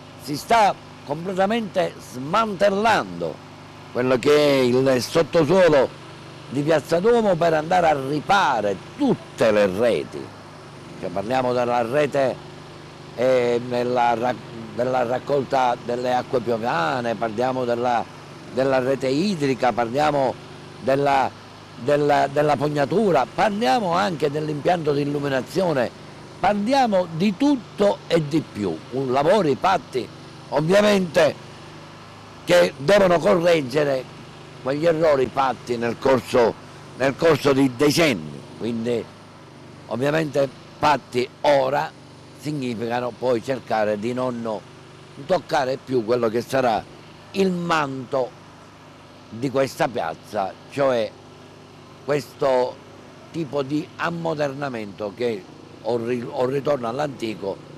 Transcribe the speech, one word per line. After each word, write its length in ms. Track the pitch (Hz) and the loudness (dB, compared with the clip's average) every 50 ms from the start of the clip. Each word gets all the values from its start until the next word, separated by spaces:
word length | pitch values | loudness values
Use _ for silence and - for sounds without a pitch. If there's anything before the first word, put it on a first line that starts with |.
| - - - - | -20 -20 -20 -16
si 160 | - - 151 | -10 -10 -8
sta 360 | 127 - - 226 226 208 185 - - - - - - - | -8 -2 2 4 4 4 4 2 -2 -8 -20 -20 -16 -10
completamente 880 | - 143 160 170 196 190 180 190 196 226 240 220 175 - 190 170 - - - | -8 -8 -8 -6 -4 -2 0 0 0 0 -2 -4 -2 -2 -2 -2 -2 -4 -10
smantellando 1400 | - - 107 127 131 147 185 220 226 214 196 156 196 208 190 196 220 233 208 160 117 92 87 85 85 78 - - - - - - - - - - - - | -16 -14 -12 -10 -6 -2 0 0 0 -2 0 0 2 2 2 2 2 2 2 2 0 -4 -6 -6 -6 -6 -6 -10 -14 -18 -20 -20 -20 -20 -20 -20 -20 -8
quello 260 | - 117 127 127 131 | -4 -2 0 2 2
che 160 | 120 104 143 147 | 2 4 4 4
è 280 | 147 147 143 139 135 | 6 6 4 4 4
il 400 | 127 123 120 131 135 135 131 123 | 4 4 4 4 4 4 2 2
sottosuolo 880 | 110 - - 165 165 - - 170 160 127 180 190 180 165 151 135 120 - - - - - - - - - - - - - | 0 0 0 0 0 2 2 2 4 4 6 6 6 6 6 6 4 2 0 -8 -18 -18 -20 -20 -20 -20 -20 -18 -14 -6
di 120 | 113 139 | -4 -2
Piazza 380 | 147 151 160 151 - - 165 175 | 0 2 0 0 0 0 0 2
Duomo 360 | 185 233 240 233 220 202 180 | 4 4 4 4 4 2 2
per 180 | 151 170 170 160 | 2 2 2 2
andare 340 | 151 151 165 185 185 170 | 0 0 0 2 2 4
a 200 | 156 151 139 131 | 4 2 2 0
ripare 680 | 131 151 147 - - 196 202 180 151 131 110 104 101 98 90 - - - | -2 -4 -4 0 2 2 2 4 2 2 0 0 -2 -2 -4 -8 -12 -6
tutte 540 | - 285 247 165 - - - - - 127 113 | -2 0 0 0 -2 -4 -8 -2 0 2 4
le 160 | 107 104 104 | 4 4 4
reti. 580 | 98 90 101 120 117 98 76 67 - - 71 65 57 - - - - - - - - - - - - - - | 4 2 2 2 2 2 0 -2 -6 -10 -12 -12 -12 -16 -18 -20 -20 -20 -20 -20 -20 -20 -20 -18 -18 -14 -12
Cioè, 80 | - 90 | -10 -8
parliamo 420 | 87 98 98 113 127 131 127 123 | -6 -6 -4 -2 -2 0 0 0
della 300 | 123 123 120 120 120 123 | 0 0 0 0 0 0
rete, 540 | 117 113 131 147 151 135 143 139 135 123 101 - - - - - - - - - - - - - - - - | 0 0 0 0 0 0 0 0 0 0 -2 -4 -10 -16 -18 -18 -18 -20 -20 -20 -20 -20 -20 -20 -20 -14 -6
eh, 440 | 117 123 131 131 127 120 120 120 120 120 | -2 2 2 4 4 2 2 0 0 -2
nella 460 | 123 123 120 123 123 123 123 120 120 120 | -2 -2 -2 -2 0 0 2 2 2 2
ra-, 220 | 110 120 123 123 104 - - 120 113 113 110 104 | 2 0 -2 -4 -4 -10 -14 -14 -14 -14 -10 -6
della 300 | 107 123 127 131 127 120 | -4 -2 0 0 0 0
raccolta 720 | 117 127 123 123 - 143 143 123 - 139 131 127 120 120 123 - | -2 -2 -4 -2 -2 -2 -2 0 0 0 0 2 2 0 -2 -4
delle 300 | 113 120 123 123 123 127 | -6 -6 -4 -2 -2 -2
acque 260 | 123 120 - - 123 | -2 -2 -2 -4 -2
piovane, 760 | 104 117 - 110 110 123 147 170 170 151 139 127 120 117 113 | -2 -2 -2 -2 -2 -2 -2 -2 -2 -2 -2 -2 -2 -4 -4
parliamo 500 | 98 120 113 107 113 123 131 127 127 127 | -2 -4 -4 -2 -2 -2 -2 -2 -2 -2
della, 400 | 120 120 117 123 123 120 113 95 - - - - - - - - - - | -2 -2 0 0 0 0 0 -2 -4 -10 -18 -20 -20 -20 -18 -18 -6 -4
della 260 | 123 135 135 131 131 | -2 0 2 2 2
rete 280 | 123 127 139 123 135 | 2 0 0 -2 -2
idrica, 680 | 131 135 147 185 214 190 151 143 135 127 104 127 123 107 | -2 0 0 0 -2 -2 0 0 0 0 2 0 0 0
parliamo 600 | 120 120 113 120 143 151 151 147 143 135 120 101 - - - - - - - - - | 0 -2 -2 0 0 0 2 2 2 0 0 -2 -4 -10 -18 -18 -18 -18 -18 -16 -6
della, 500 | 101 123 135 139 143 139 139 135 123 101 - - - - - - - - - | -2 0 0 2 2 2 2 2 0 0 -4 -8 -16 -20 -20 -20 -20 -20 -16
della, 520 | - 117 127 147 147 147 147 143 139 139 | -6 0 2 2 2 4 4 4 2 2
della 280 | 139 139 147 147 151 147 | 2 0 0 2 2 2
fognatura, 680 | - 143 151 147 147 139 120 160 208 226 196 156 139 120 - | 0 0 -2 0 0 0 0 0 2 2 4 2 2 2 0
parliamo 640 | - 165 190 220 202 208 240 254 262 247 208 175 165 | 0 0 0 0 0 0 0 0 0 0 0 0 0
anche 380 | 180 202 202 170 135 156 143 | 0 0 0 -2 -2 -2 -2
dell'impianto 640 | 143 151 156 151 151 143 135 170 180 175 151 151 143 | -2 -4 -4 -4 -6 -2 0 0 0 0 0 0 0
di 80 | 143 | 0
illuminazione, 880 | 143 143 143 147 139 143 135 131 117 - - 170 190 170 151 131 117 - - - - - - - - - - - | 0 -2 -2 -4 -2 -2 -2 -2 -4 -4 -4 -2 0 0 0 0 0 -2 -4 -10 -18 -20 -20 -20 -20 -20 -8 -2
parliamo 680 | - 190 208 202 208 233 269 277 254 226 196 185 180 165 | 0 0 0 0 0 2 2 2 2 4 2 2 0 0
di 240 | 165 156 196 220 180 | -2 -2 0 0 0
tutto 640 | - 277 294 285 247 - - - - 202 202 202 - - | 2 2 2 2 0 -2 -6 -2 2 2 2 2 0 -2
e 200 | - 170 170 151 | 0 0 0 2
di 140 | 139 156 156 | 0 0 -2
più. 340 | - - - 104 101 90 80 78 - - | -2 -4 -6 -4 -4 -4 -4 -6 -8 -8
Un, 200 | 117 131 139 127 | -6 -4 -2 0
lavori 440 | 123 139 147 165 208 220 175 147 127 104 | 0 2 4 4 4 4 4 2 2 2
fatti 480 | - 180 190 165 - - - 123 104 - - - - - - - - - | 2 0 0 0 -2 -4 -6 -6 -6 -6 -10 -18 -20 -20 -20 -20 -10 -4
ovviamente 840 | 123 143 156 160 190 208 208 208 208 196 185 165 139 175 156 139 - - - - - - - - - - - - - - - - - - - - - - - | -2 -2 2 4 4 6 6 6 4 2 0 2 4 4 4 4 2 -2 -10 -18 -20 -20 -20 -20 -20 -20 -20 -20 -20 -20 -20 -20 -20 -20 -20 -20 -20 -8 0
che 280 | - 175 175 175 185 170 | 4 4 6 6 4 2
devono 420 | 139 135 151 202 208 196 180 175 165 | 0 2 4 6 6 6 6 4 4
correggere 840 | 151 208 196 170 165 175 170 160 139 120 127 151 147 143 135 131 127 - - - - - - - - - - - | 4 4 4 4 4 4 4 4 2 0 0 0 2 2 0 -2 -4 -8 -14 -20 -20 -20 -20 -20 -20 -20 -18 -8
quegli 240 | - 127 143 147 160 | -4 -4 -2 0 2
errori 440 | 170 160 156 165 156 147 131 131 120 | 2 2 4 4 4 4 4 2 0
fatti 440 | - 135 135 131 120 - - - 120 | 0 0 0 0 -2 -4 -6 -6 -4
nel 220 | 117 117 117 110 - | -2 -2 -2 -2 0
corso, 540 | - 135 135 120 - - - 127 117 101 - - - - - - - - - | 2 2 2 2 2 2 2 4 4 4 2 -2 -8 -20 -20 -20 -20 -18 -6
nel 180 | - 127 139 127 | -2 -2 -2 0
corso 340 | - 165 165 156 127 - 143 139 | 2 4 4 4 4 2 2 4
di 220 | 131 139 131 123 | 4 4 2 2
decenni, 640 | 117 147 147 127 156 170 151 117 85 78 76 73 67 - - - | 2 2 2 4 4 2 2 0 -2 -4 -10 -14 -14 -16 -18 -12
quindi 460 | - 98 117 117 113 113 123 120 113 92 - - - - - - - - - - - - - - - - | -8 -6 -6 -6 -4 -4 -2 -2 -4 -4 -8 -14 -20 -20 -20 -20 -20 -20 -20 -20 -20 -20 -20 -20 -20 -12
ovviamente 600 | - 110 120 131 143 151 160 160 143 131 147 139 131 - - - - - | -10 -6 -4 -2 -2 0 -2 -2 -2 0 0 -2 -2 -4 -8 -20 -20 -8
fatti 500 | - 151 151 143 123 - - - 127 - - - - | -2 0 2 2 0 -2 -4 -4 -2 -2 -4 -6 -2
ora 500 | - - 143 139 131 131 139 147 156 143 - - - - - - - - - - | 2 4 4 4 4 2 0 -2 -4 -6 -8 -14 -20 -20 -20 -20 -20 -20 -20 -12
significano 720 | - 151 151 143 127 123 117 101 117 117 120 123 123 120 113 | -8 -8 -6 -4 -4 -4 -4 -4 -4 -4 -2 -2 -4 -4 -6
poi 240 | - 120 127 127 113 | -4 -2 0 0 0
cercare 560 | 98 131 135 117 - - 117 110 107 107 107 | 0 -4 -6 -6 -4 -2 -2 0 0 0 0
di 160 | 101 104 120 123 | -2 -2 -4 -4
non 460 | 127 127 127 123 117 113 113 107 92 - - - - - - - - - - - - 139 | -2 -4 -4 -4 -6 -6 -6 -8 -8 -10 -14 -20 -20 -20 -20 -20 -20 -20 -20 -20 -12 -4
toccare 520 | 131 185 165 - - 160 151 135 127 135 - - | -2 -2 -2 0 0 0 0 0 0 -2 -4 -4
più 220 | - 131 123 107 | -2 -2 0 2
quello 220 | 104 120 123 117 | 2 2 2 2
che 140 | 113 104 120 | 0 0 -2
sarà 420 | 113 - - 135 127 120 107 92 - - - - - - - - - - | -2 -2 0 0 2 2 2 0 -2 -6 -14 -20 -20 -20 -20 -20 -18 -6
il 200 | - 196 196 190 | -2 0 0 2
manto 800 | 180 175 170 170 165 156 147 139 135 131 123 110 139 135 123 113 - - - - - - - - - - - - - - - - - - - - | 0 0 -2 -2 0 0 0 -2 -4 -8 -6 -4 -2 -2 -2 -2 -6 -12 -20 -20 -20 -20 -20 -20 -20 -20 -20 -20 -20 -20 -20 -20 -20 -20 -20 -16
di 200 | 107 113 127 139 | -10 -6 -6 -2
questa 380 | 110 135 135 123 - - 160 | 0 0 -2 -2 -2 -2 -4
piazza, 680 | 139 107 110 85 80 80 - - - 104 104 95 90 87 - - - | -2 -2 -4 -4 -6 -6 -10 -12 -8 -4 -4 -4 -4 -6 -12 -18 -10
cioè 380 | - 139 139 131 127 117 107 101 - - - - - - - - - - - - - - - - - - - | -4 -2 0 2 2 0 0 -4 -6 -12 -20 -20 -20 -20 -20 -20 -20 -20 -20 -20 -20 -20 -20 -20 -20 -12 -6
questo 720 | - 147 147 117 - - - 147 135 131 127 123 123 - - - - - - - - - - - - | -4 -4 -4 -4 -8 -6 -2 0 2 2 2 2 0 -4 -8 -16 -20 -20 -20 -20 -20 -20 -20 -20 -10
tipo 320 | - 160 165 120 135 143 139 | -8 -8 -6 -4 -4 -4 -4
di 240 | 131 151 151 143 - - | -2 -4 -4 -4 -6 -8
ammodernamento 1160 | - 151 170 170 170 165 165 160 147 147 139 135 143 143 135 123 113 107 101 95 90 107 101 92 | -6 -6 -6 -4 -4 -4 -4 -2 -2 -2 -4 -4 -6 -8 -8 -6 -8 -10 -10 -10 -8 -8 -8 -6
che, 280 | - 120 120 110 95 90 - - - - - - - | -4 -4 -2 -4 -4 -8 -14 -20 -20 -20 -20 -20 -8
o 160 | - 113 120 | -4 -4 -2
ri-, 280 | 117 113 120 123 120 117 135 | -2 -2 -4 -4 -4 -6 -6
o 160 | 147 135 127 | -4 -2 -2
ritorno 420 | 127 139 143 127 147 147 131 120 | -2 -2 -2 -2 -2 -2 -2 -2
all'antico, 680 | 113 120 139 151 147 127 104 113 110 107 87 98 98 87 - - - - | -4 -4 -4 -6 -6 -6 -8 -8 -8 -8 -6 -6 -8 -8 -8 -12 -18 -20